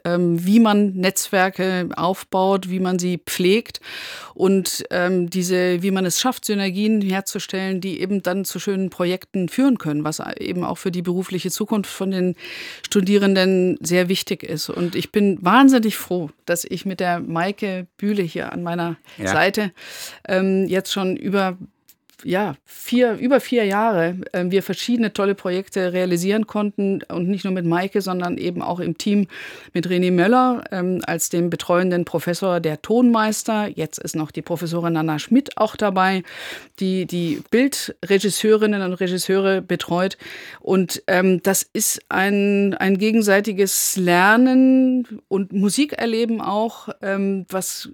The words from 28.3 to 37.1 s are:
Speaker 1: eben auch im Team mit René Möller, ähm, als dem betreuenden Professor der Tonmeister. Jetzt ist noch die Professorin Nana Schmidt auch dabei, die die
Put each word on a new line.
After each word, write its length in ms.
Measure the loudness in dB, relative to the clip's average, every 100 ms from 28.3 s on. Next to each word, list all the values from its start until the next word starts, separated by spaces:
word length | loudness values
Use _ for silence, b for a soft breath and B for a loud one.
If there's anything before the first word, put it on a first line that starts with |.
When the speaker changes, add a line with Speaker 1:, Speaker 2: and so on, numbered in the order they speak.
| -4
Speaker 1:
eben 240 | -4 -4
auch 180 | -4 -4
im 200 | -4 -4
Team 260 | 0 2 0 B B B B
mit 140 | -4 0
René 240 | 0 2
Möller, 520 | 4 4 6 4 0 -4
ähm, 320 | -4 -2 -2 -2
als 220 | -4 -2
dem 200 | -2 0
betreuenden 560 | -2 0 2 2 0 -2
Professor 540 | -2 -2 -2 0 0
der 240 | -2 -4
Tonmeister. 840 | 0 4 4 4 2 -2 -2 -2 -2
Jetzt 280 | -6 -8 -8
ist 180 | -8 -6
noch 140 | -6
die 140 | -8
Professorin 500 | -6 -4 -4 -2 -2
Nana 240 | 0 0 -2
Schmidt 400 | 2 2 2 0
auch 180 | -2 0
dabei, 460 | 0 2 2 2 -4 B B B B -6
die 280 | -2 -2
die 340 | -2